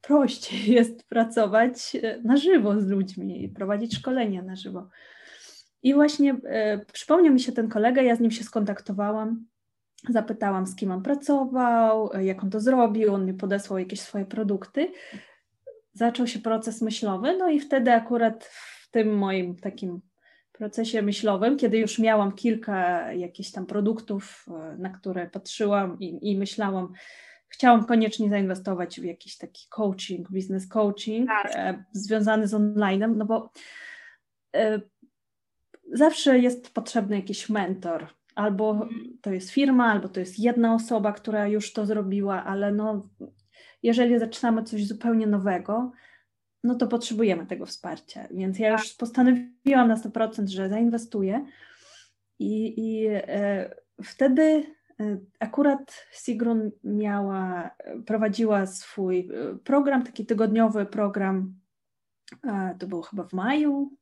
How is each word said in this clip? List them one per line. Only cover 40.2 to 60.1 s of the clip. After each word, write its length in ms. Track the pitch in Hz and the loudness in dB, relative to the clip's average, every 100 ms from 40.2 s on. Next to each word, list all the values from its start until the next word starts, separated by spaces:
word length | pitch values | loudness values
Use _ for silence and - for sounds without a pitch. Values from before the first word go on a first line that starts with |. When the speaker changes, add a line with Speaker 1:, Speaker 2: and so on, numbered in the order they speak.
| 180 - | -8 0
Speaker 1:
jedna 340 | 226 240 233 | 0 4 4
osoba, 380 | 226 226 226 208 | 2 0 0 0
która 360 | 208 - 214 208 | -4 -4 -2 0
już 260 | 208 208 | -2 -4
to 120 | - 208 | -4 -2
zrobiła, 580 | 214 190 202 196 185 | -2 -2 -2 -2 -4
ale 280 | - 196 202 | -4 -4 -2
no, 380 | 208 214 214 196 _ - _ _ _ - _ | 0 -2 -4 -8 _ -20 _ _ _ -20 _
jeżeli 360 | 233 233 240 233 | 0 4 4 4
zaczynamy 440 | 226 - 240 220 | 0 -2 0 0
coś 220 | 226 214 208 | -2 -4 -4
zupełnie 400 | 214 240 226 214 | -2 0 2 2
nowego, 640 | 202 190 180 175 220 254 - _ _ _ _ _ _ | 2 0 -2 -2 -4 -4 -10 _ _ _ _ _ _
no 120 | 240 240 | -2 0
to 120 | 214 | 0
potrzebujemy 580 | 233 233 214 226 170 - | 0 -2 0 2 0 -4
tego 200 | 180 190 | -10 -10
wsparcia. 600 | - 180 156 _ - - | -12 -12 -14 _ -18 -12
Więc 280 | 185 190 190 | -6 -4 0
ja 120 | 220 | 2
Speaker 2:
Tak. 80 | 220 | 2
Speaker 1:
już 140 | 214 | -2
postanowiłam 960 | - 233 254 254 247 - _ 269 262 233 | -8 -4 4 6 6 0 _ 2 6 6
na 100 | 220 | 4
sto 140 | 214 | -2
procent, 380 | 214 180 220 196 | -2 -2 -2 -4
że 200 | 190 190 | -2 -2
zainwestuję. 760 | 208 233 233 233 214 190 226 285 - - - _ - _ _ _ _ | 2 2 0 -4 -2 -2 -2 -6 -16 -20 -20 _ -20 _ _ _ _
I, 340 | 202 214 220 226 | -4 -2 -4 -4
i, 300 | 220 220 214 | -4 -2 -2
e, 680 | 208 - 202 202 196 - - _ - | -2 -4 -4 -2 -2 -6 -12 _ -20
wtedy, 640 | 185 - 269 262 311 311 302 - _ _ | -18 0 2 6 6 4 0 -14 _ _
e, 180 | 214 196 190 _ | -6 -6 -10 _
akurat 680 | 226 277 285 277 269 - - | -6 0 2 2 -4 -20 -20
Sigrun 600 | - - 220 233 226 214 - | -14 -8 -2 0 0 -2 -8
miała, 840 | 202 208 208 202 196 190 185 180 170 _ - - - | -6 -4 -2 -2 -2 -4 -4 -6 -8 _ -14 -14 -4
prowadziła 600 | 214 220 202 226 202 190 | -2 0 0 2 2 0
swój, 540 | 190 - - 185 185 | -8 -14 -6 -2 -2
e, 380 | 180 - 139 - | -2 -8 -8 -10
program, 400 | - 277 277 269 | 0 2 4 0
taki 220 | 240 | -2